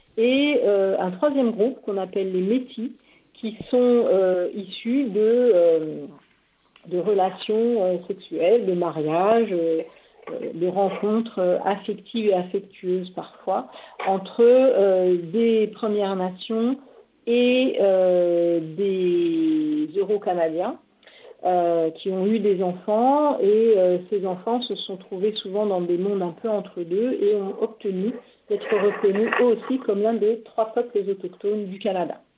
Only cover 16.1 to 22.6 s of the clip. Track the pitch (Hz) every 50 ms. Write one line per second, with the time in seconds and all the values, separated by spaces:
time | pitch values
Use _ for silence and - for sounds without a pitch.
16.1 | 196 190 185 185 180 185 - - 220 220 226 247 277 277 - - - - - _
17.1 | _ _ - 233 233 240 247 247 254 254 262 262 - - 202 196 190 185 185 180
18.1 | 180 180 175 175 175 170 170 170 170 170 160 160 156 170 202 196 190 185 185 180
19.1 | 175 175 170 170 165 160 160 160 156 156 156 151 151 151 151 151 156 196 196 190
20.1 | 214 196 - 202 180 180 165 165 156 170 185 233 339 - _ _ _ _ _ -
21.1 | - - - - - - - 180 180 180 170 170 170 170 165 160 160 - - 190
22.1 | 190 190 185 208 220 226 196 208 190 180